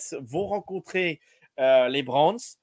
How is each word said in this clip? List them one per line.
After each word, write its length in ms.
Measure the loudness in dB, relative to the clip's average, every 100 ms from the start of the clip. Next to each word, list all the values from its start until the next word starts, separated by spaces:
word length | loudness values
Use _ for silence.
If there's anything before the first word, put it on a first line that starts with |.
| -4 -12
vont 240 | -8 -6 -4
rencontrer, 720 | -6 -6 -12 -6 -4 -2 -4 _ _ _ 0
euh, 300 | 4 6 4
les 140 | 0
Browns. 360 | 0 2 2 2 -8 -16